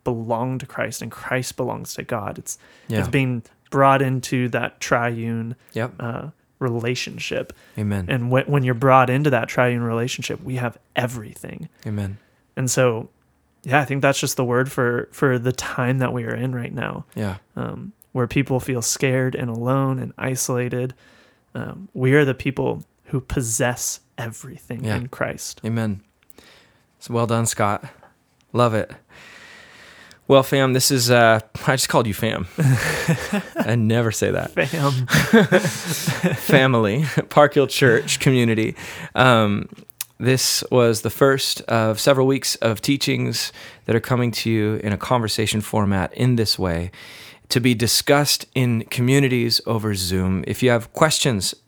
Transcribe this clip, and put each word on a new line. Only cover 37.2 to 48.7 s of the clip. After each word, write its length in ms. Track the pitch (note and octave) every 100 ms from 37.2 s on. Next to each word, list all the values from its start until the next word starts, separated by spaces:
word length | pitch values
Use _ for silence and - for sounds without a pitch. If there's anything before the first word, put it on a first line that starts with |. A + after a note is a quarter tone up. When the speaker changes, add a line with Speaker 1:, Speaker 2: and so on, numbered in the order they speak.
| -
Speaker 2:
Park 260 | D#3 D3 D3
Hill 120 | C3+
Church 520 | - C3 A#2 - -
community. 560 | D3 B2+ A#2 A2 A2 - - - - -
Um, 520 | B2+ A2+ G#2 G2+ - - - - - -
this 440 | A#2 B2+ - - -
was 300 | B2+ A#2 G#2+
the 80 | A2
first 520 | - C#3 C3+ - -
of 380 | - A2+ A2 A2
several 280 | C#3 C3 C3
weeks 280 | C3+ - -
of 240 | A2+ G#2
teachings 720 | - C#3 - B2+ B2 A#2 - - - - -
that 100 | A2+
are 40 |
coming 300 | - B2 A#2+
to 180 | - A2+
you 260 | A2 G#2+ G#2+
in 180 | G#2
a 40 | G2+
conversation 600 | - B2+ A2 - G#2+ A2
format 520 | - G#2+ G2+ F#2+ F2
in 220 | - B2 A#2+
this 220 | G#2+ -
way 320 | F#2 E2 F2 - - - - - -
to 100 | B2+
be 140 | B2+
discussed 720 | A2 A#2 - - C#3+ C#3+ - - C3
in 280 | B2